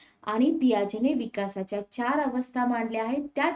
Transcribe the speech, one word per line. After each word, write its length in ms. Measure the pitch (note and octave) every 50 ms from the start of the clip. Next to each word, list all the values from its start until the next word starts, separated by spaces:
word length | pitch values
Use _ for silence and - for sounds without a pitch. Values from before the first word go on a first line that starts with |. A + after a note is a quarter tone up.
| - - _ _ -
आणि 360 | G#3 G#3+ A3+ B3+ D#4 - -
पियाजेने 540 | C4 B3+ G#3+ G3+ G3+ G3+ - A3 A#3+ C#4 D#4
विकासाच्या 680 | B3 A3+ - - G3+ G3+ G3 - G3 F#3+ - G#3 G3+ G3+ - -
चार 280 | - A#3+ B3 C#4+ D4+
अवस्था 440 | C#4+ C4 A#3+ B3+ B3 - - B3+ B3
मांडल्या 400 | B3 A#3+ A#3 A#3 A3+ A3+ A3 A3
आहेत. 240 | A#3 C4 D4 C#4+ - -
त्या 160 | C#4 C#4+ E4+ -